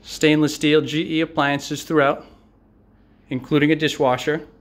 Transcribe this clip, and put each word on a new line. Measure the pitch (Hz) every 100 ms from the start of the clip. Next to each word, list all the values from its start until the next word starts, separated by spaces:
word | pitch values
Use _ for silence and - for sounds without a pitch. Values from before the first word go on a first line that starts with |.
Stainless | - - 156 151 151
steel | - 151 151
G | 135 151 180 160
E |
appliances | 160 - 143 143 - 147
throughout, | - 156 139 147 - - _ _ _ _ _ _ _ _ _
including | 131 - 151 147
a |
dishwasher | 156 151 - 135 123 - 156 - _